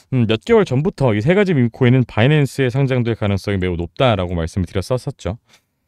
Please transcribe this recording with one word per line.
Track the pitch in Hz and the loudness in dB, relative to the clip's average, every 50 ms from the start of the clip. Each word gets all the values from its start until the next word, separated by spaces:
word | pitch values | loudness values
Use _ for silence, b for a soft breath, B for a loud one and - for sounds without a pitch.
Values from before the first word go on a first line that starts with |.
| B _ | B _
음, | 131 127 117 | -2 0 0
몇 | 101 110 113 - | 0 0 -2 0
개월 | - 233 220 185 | 2 2 2 2
전부터 | - 127 131 151 202 - - 139 120 104 | 2 -2 -2 -2 -2 -2 -2 0 0 0
이 | 104 | 0
세 | 107 151 185 | 0 2 2
가지 | 208 208 180 175 | 2 2 2 2
밈코인은 | 131 120 117 - - 131 120 127 131 117 | 2 0 0 0 2 2 4 4 4 2
바이낸스에 | - - 104 113 139 156 151 143 - - - 135 123 | 0 0 2 2 4 4 2 2 0 -2 -2 -2 -2
상장될 | 123 139 139 127 131 123 117 117 110 | 0 0 0 0 0 -2 -2 -2 -2
가능성이 | - 110 101 101 92 - 104 101 | -2 -2 -2 -2 -2 -2 -4 -4
매우 | 95 90 92 87 | -2 -2 -2 -4
높다라고 | 82 85 80 _ - 139 123 107 95 90 87 90 | -4 -6 -6 _ 0 2 2 2 0 -2 -2 -4
말씀을 | 85 80 80 - 101 87 | -4 -4 -4 -4 -4 -4
드렸었었죠. | - - 98 90 - 127 123 - - - - - 87 107 - b b b b b _ _ _ _ | -4 -4 -6 -4 -4 -6 -6 -6 -10 -12 -8 -8 -8 -8 -10 b b b b b _ _ _ _